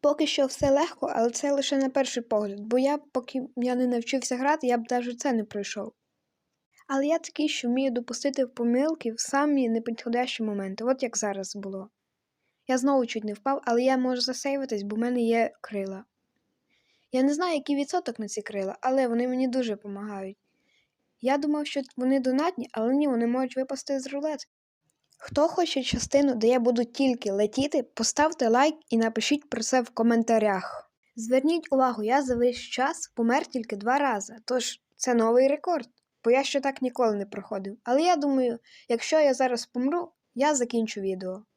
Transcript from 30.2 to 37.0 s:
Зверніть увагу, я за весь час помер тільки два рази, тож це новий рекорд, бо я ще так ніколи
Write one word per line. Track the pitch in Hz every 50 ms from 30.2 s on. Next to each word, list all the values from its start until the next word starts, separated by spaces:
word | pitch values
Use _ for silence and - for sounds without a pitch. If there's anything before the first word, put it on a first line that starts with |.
| 226 - 233 220 214 214 196 185 - - - - - _ _ _ _ _ _
Зверніть | 233 220 226 254 262 269 311 339 339 330 -
увагу, | 277 262 262 254 233 208 208
я | 214 254 285
за | 285 254 247
весь | 233 240 247 240
час | 247 - - - - 254 277 330 - - - _
помер | - 233 233 240 285 330
тільки | - - 254 214 - 214
два | 196 202 226 254
рази, | 285 285 269 233 202 196 - 226 226 _
тож | - 247 254 233 - - - _ _ _
це | _ - 254 240
новий | 233 220 226 233 247 262
рекорд, | 269 285 294 - 370 349 294 233 - _ _ _ _ _ _ -
бо | 233
я | 240 269 277
ще | - - 285
так | 269 277 269 -
ніколи | 254 254 247 -